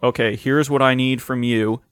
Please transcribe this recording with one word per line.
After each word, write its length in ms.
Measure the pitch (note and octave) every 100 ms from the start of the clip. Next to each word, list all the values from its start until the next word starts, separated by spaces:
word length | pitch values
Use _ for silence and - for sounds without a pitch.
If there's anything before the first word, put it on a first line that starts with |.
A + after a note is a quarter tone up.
"Okay, 340 | B2+ - A2+ G#2+
here's 340 | C3+ C#3+ C#3+
what 100 | C#3+
I 140 | C3
need 260 | B2+ C3 B2+
from 220 | - B2+
you." 400 | A#2+ A2+ A2 A2+ _